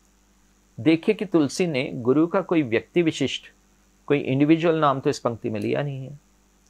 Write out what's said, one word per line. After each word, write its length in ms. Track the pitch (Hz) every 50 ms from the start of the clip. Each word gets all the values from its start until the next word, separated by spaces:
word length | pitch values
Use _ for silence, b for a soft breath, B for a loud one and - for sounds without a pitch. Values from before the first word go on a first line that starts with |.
| _ _ _ _ _ _ _ _ _ _ _ _ _ _ _ -
देखिए 340 | 113 151 165 160 - - 214
कि 100 | 214 214
तुलसी 420 | 185 - 165 147 131 - - 185
ने 240 | 170 151 127 139 - -
गुरु 320 | 139 113 117 131 151 160
का 140 | 170 170 196
कोई 220 | 175 - 185 165 151
व्यक्ति 400 | 117 107 110 - - - 175 175
विशिष्ट, 500 | 160 151 - 139 123 - - - - _ _ _ _ _ _ _ _ _ _ _
कोई 120 | - - 147
individual 580 | - - 131 139 147 147 165 160 160 175 160
नाम 240 | 160 156 143 135 135
तो 100 | - 147
इस 80 | 131 -
पंक्ति 320 | - 127 117 104 - 117
में 100 | 107 107
लिया 220 | 104 117 123 135 143
नहीं 240 | 143 139 131 135
है। 140 | 127 143 143 _ _ _ _ _ _ _ _ _ _